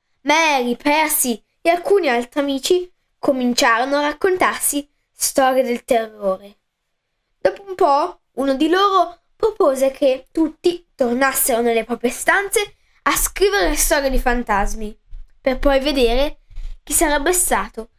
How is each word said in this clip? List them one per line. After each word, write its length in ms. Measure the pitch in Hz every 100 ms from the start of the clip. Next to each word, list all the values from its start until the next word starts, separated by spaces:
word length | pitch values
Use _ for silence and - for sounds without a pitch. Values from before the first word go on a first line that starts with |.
| _ _
Mary, 520 | 269 302 320 277 247
Percy 640 | 240 294 302 311 - 254 220 _ _ 330
e 40 |
alcuni 400 | 349 - 392 311
altri 300 | 240 240 294
amici 520 | 285 269 - 359 359 _ _ _
cominciarono 800 | - 262 247 240 269 - 262 285
a 60 |
raccontarsi 840 | 294 294 392 370 220 - - 285 285 _ _
storie 520 | _ - - 262 262
del 220 | 240 240
terrore. 720 | - 233 220 214 196 190 202 _ _ _ _ _ _ _ _ _
Dopo 240 | - 381 392
un 80 |
po', 460 | 370 339 277 349 - _
uno 220 | - 269
di 140 | 269 311
loro 560 | 359 403 381 339 - _
propose 560 | _ 440 427 330 262 269
che 380 | 269 277 262 -
tutti 560 | - 311 - 349 349 -
tornassero 680 | _ 240 240 269 269 - 233
nelle 220 | 240 226
proprie 260 | 226 233 240
stanze 680 | - - 359 403 440 403 - _ _
a 140 | 262 320
scrivere 580 | - - 403 403 339 302
storie 340 | - 311 277
di 80 | 262
fantasmi, 800 | 254 240 240 196 208 220 214 - _ - - _
per 180 | 269 254
poi 220 | 285 269
vedere 600 | 277 277 233 233 294 - _ - - -
chi 100 | -
sarebbe 400 | 294 320 294 285
stato 580 | 359 - 220 202 - 220